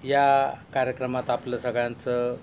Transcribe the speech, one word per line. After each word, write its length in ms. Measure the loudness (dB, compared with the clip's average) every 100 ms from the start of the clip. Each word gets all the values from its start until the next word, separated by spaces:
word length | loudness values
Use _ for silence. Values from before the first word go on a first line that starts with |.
या 460 | 2 4 6 6 2 -4 -6
कार्यक्रमात 560 | -2 -2 -2 -4 -4 -2
आपलं 280 | -4 -2 -4
सगळ्यांचं 760 | -2 -2 -2 -4 -4 -2 -2 -6